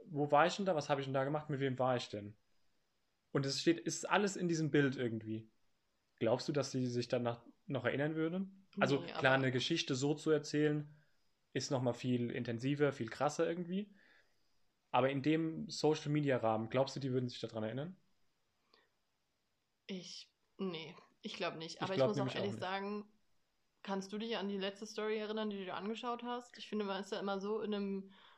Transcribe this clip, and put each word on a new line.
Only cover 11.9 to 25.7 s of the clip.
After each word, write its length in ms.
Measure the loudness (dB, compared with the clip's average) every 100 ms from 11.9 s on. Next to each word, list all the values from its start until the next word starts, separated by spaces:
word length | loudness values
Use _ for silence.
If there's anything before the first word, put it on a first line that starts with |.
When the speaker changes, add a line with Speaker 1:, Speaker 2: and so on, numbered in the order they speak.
Speaker 1:
viel 360 | 0 0 2 0
intensiver, 600 | -2 -4 -2 0 2 2
viel 180 | 2 -6
krasser 380 | 0 0 2 0
irgendwie. 460 | 0 -2 -4 -4 -14 -20 -20 _ _ _ _ _ _ 0
Aber 180 | 2 4
in 120 | 2
dem 480 | 2 2 0 -4 -8
Social-Media-Rahmen, 1000 | 0 2 2 2 2 4 2 4 2 2
glaubst 260 | 2 2 0
du, 40 |
die 120 | 0
würden 180 | 0 0
sich 100 | -6
daran 240 | -8 -4
erinnern? 320 | -4 -4 -8 -12 _ _ _ _ _ _ _ _ _ _ _ _ _ _ _ _ _ _ -10
Speaker 2:
Ich, 420 | -8 -8 -14 -16 _ _ -6
nee, 380 | -6 -4 -10 -14 -20 _
ich 140 | -12 -4
glaub 200 | -4 -4
nicht. 200 | -10 -6
Speaker 1:
Ich 60 |
Speaker 2:
Aber 120 | -2
ich 40 | 4
Speaker 1:
glaub 100 | 4
Speaker 2:
muss 100 | 4
auch 20 | 0
Speaker 1:
nämlich 100 | -2
auch 40 |
Speaker 2:
ehrlich 120 | -4
Speaker 1:
nicht. 80 | -2
Speaker 2:
sagen, 460 | -2 -2 -2 -6 -8 _ _ _ _ _ _ _
kannst 300 | -4 -4 -4
du 60 | -6
dich 200 | -4 -2
an 120 | -2
die 80 | -2
letzte 280 | -4 -6 -10
Story 320 | -4 -2 -2
erinnern, 320 | -2 -2 -2
die 80 | -4
du 80 |
dir 100 | -6